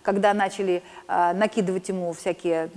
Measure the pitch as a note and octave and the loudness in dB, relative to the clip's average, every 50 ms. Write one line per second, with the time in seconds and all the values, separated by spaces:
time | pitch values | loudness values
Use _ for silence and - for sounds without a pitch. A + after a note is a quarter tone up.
0 | - - G3 G3+ G3 G3+ G3+ G#3 G3 F#3+ - - G3 F#3 F3+ F3 - - - - | -2 0 0 4 4 4 4 4 0 -2 -2 -2 0 0 0 -2 -2 -8 -18 -20
1 | - - F#3 F3+ F3 F3 F3 F#3+ G#3+ G#3+ - A#3 F#3+ F3+ F#3 F#3+ F#3 - F#3+ F#3 | -8 -2 0 2 2 2 2 2 0 0 2 0 0 0 -2 -2 -4 -4 -4 -4
2 | F3 E3+ E3 - - F#3+ E3+ - - E3+ E3 D#3+ D#3+ E3 - | -4 -4 -6 -4 -4 -4 -4 -2 -2 0 0 0 -2 -4 -8